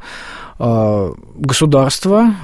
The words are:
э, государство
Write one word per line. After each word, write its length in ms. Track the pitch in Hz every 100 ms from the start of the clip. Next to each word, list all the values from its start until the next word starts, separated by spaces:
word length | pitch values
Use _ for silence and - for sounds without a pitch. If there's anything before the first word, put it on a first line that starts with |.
| - - - - - -
э, 540 | 123 113 107 104 92 - - -
государство 1000 | 139 131 156 143 135 - 185 208 233 196